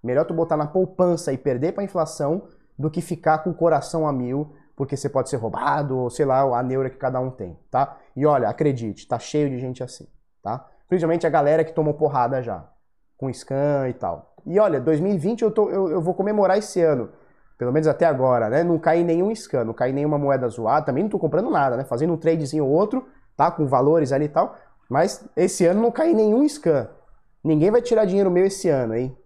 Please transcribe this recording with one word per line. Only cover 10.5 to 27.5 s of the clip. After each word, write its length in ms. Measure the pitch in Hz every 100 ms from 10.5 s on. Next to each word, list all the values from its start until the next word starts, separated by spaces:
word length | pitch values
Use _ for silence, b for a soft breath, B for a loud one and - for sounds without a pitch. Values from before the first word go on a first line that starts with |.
| 123 b b _
Principalmente 380 | 180 165 165 165
a 20 |
galera 340 | 151 143 160
que 80 | 160
tomou 220 | 165 151
porrada 480 | 147 147 139 120 131
já, 260 | 117 90 76 _ _ _ _
com 160 | _ 135
scam 560 | 120 - 135 147 143 131
e 60 |
tal. 400 | 123 92 85 - -
E 160 | - 185
olha, 220 | 214 143
dois 180 | 135 151
mil 140 | 190
e 40 | 196
vinte 240 | 165 233
eu 80 | 220
tô, 180 | 220 208
eu, 180 | 185 190
eu 100 | 170
vou 140 | 165
comemorar 420 | 185 196 214 190 202
esse 240 | 208 185
ano, 300 | 165 135 104 b b b b -
pelo 120 | 123
menos 160 | 143 156
até 200 | 147 170
agora, 420 | 135 127 120 107
né? 140 | 139
Não 160 | 175 165
caí 220 | 165 170
em 40 |
nenhum 240 | 170 165 196
scam, 280 | 220 - 131
não 100 | 113
caí 180 | 110 131
em 20 |
nenhuma 240 | 135 151 147
moeda 300 | 139 135 123
zoada, 400 | 120 110 147 151
também 160 | 131
não 80 | 208
tô 80 | 202
comprando 320 | 160 147 240
nada, 260 | 190 139 120
né? 60 |
Fazendo 300 | 131 120 165
um 40 | 160
tradezinho 480 | 165 165 139 151
ou 60 | 135
outro, 360 | 156 214 262 - b b -
tá? 140 | 160
Com 160 | 170 143
valores 440 | 131 135 165 135
ali 140 | 135
e 40 | 151
tal, 260 | 175 233 B B B _
mas 340 | 135 175 - -
esse 280 | - 180 - 170
ano 120 | 196
não 120 | 233
caí 200 | 233 320
em 40 |
nenhum 280 | 220 214 226 294
scam. 400 | - 175 143 110 - - - _ _
Ninguém 260 | 160